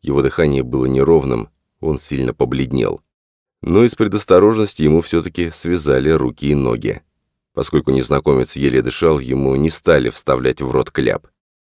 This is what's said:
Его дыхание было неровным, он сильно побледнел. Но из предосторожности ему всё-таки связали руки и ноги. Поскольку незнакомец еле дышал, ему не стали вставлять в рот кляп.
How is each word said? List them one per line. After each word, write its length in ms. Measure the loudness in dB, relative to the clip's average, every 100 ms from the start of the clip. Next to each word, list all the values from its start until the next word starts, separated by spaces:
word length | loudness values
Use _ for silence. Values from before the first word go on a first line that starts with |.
Его 180 | 0 0
дыхание 420 | 0 0 0 0
было 220 | -2 -2
неровным, 640 | 0 0 4 2 2 -6 -6 _ _ _
он 180 | -6 -6
сильно 360 | -6 -4 -4
побледнел. 640 | -2 -4 -2 -4 -2 -4 -6 _ _ _ _ _ _
Но 220 | 0 4
из 100 | 4
предосторожности 880 | 2 -2 -2 4 6 6 4 -2 0
ему 200 | 2 2
всё-таки 480 | 2 -2 -4 -6 -6
связали 580 | -6 -4 -2 2 2 2
руки 400 | 0 0 -4 -2
и 40 |
ноги. 480 | 0 0 -2 -6 -8 _ _ _ _ _
Поскольку 380 | -8 -2 -2 0
незнакомец 640 | -2 0 0 2 0 0 -2
еле 240 | 0 0
дышал, 380 | -2 0 2 2
ему 360 | -2 -2 0 0
не 140 | 0
стали 380 | -2 2 2 2
вставлять 540 | -6 -2 0 0 -2
в 80 | -2
рот 200 | -2 -2
кляп. 360 | -2 -2 -4 _ _ _ _